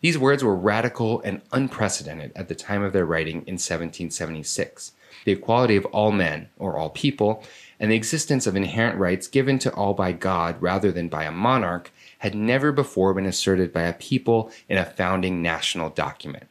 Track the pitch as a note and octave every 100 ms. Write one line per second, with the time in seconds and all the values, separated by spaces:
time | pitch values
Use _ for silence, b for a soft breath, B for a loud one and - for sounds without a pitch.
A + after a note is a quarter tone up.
0 | E3 D#3 C3 C#3 B2 F#2+ F#2+ G#2+ A#2+ -
1 | A2+ A#2 - F#2+ - C3 C3+ - G#2 -
2 | C#2+ D#2 D2 - F#2 E2 - G2+ G2+ F#2+
3 | E2+ E2 D#2 E2 - F#2 - E2+ E2+ -
4 | E2+ - E2 D#2+ D2+ - - - - _
5 | B B - F#2+ - A#2 B2 G#2 G2 -
6 | G#2+ G#2 E2+ D2+ - _ F#2+ E2 D#2 -
7 | D3 C3+ G#2 - B B B B G#2+ A2
8 | A2 D#3+ - C3+ A#2+ F#2+ F#2+ A2+ A2+ G2
9 | F#2 F#2 - C3+ C3 C3+ C3 - G2+ G2+
10 | F#2 F2 F#2+ F2+ E2+ E2+ F2 F#2+ G2+ F2
11 | F2 D#2 D#2 E2 A2 C3 F#2+ F2 - B
12 | B B G#2 G#2 A2 C3 D3 C#3+ C3+ -
13 | F#2+ F#2+ F#2+ F2+ - F#2 F2+ F2 E2+ E2+
14 | - C3 - A#2 A2 B B F#2+ F2 -
15 | F2+ F#2+ F#2 F#2 E2+ E2 - F2+ D#2+ D2+
16 | D2+ - D2 C#2 -